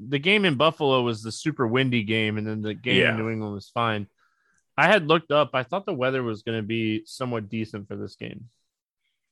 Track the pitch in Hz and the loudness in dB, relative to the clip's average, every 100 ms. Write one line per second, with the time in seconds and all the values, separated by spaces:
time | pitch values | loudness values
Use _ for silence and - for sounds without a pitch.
0 | 107 143 151 208 190 131 156 156 143 131 | -4 -2 2 4 4 4 2 4 2 4
1 | 120 110 113 - 160 147 123 123 135 120 | 2 -2 -6 -8 -4 -2 0 2 2 0
2 | 104 110 107 107 107 107 107 107 120 123 | 0 0 0 -2 -4 -4 -6 -6 0 2
3 | 78 110 110 110 107 101 - - 117 107 | 2 2 -2 -4 -6 -8 -8 -2 -2 -2
4 | 101 _ _ _ _ _ _ - 160 208 | -6 _ _ _ _ _ _ 2 4 4
5 | 151 165 - 147 139 131 123 185 196 156 | 4 2 2 2 2 0 -2 -4 -4 -2
6 | 127 131 120 104 117 113 104 117 110 107 | 0 0 -2 -4 -4 -4 -2 -2 0 -2
7 | 110 - 127 117 101 113 110 107 101 101 | -6 -8 -4 -4 -4 -6 -6 -8 -10 -10
8 | 101 - 113 - 120 _ _ _ _ _ | -12 -12 -14 -14 -18 _ _ _ _ _
9 | _ _ _ | _ _ _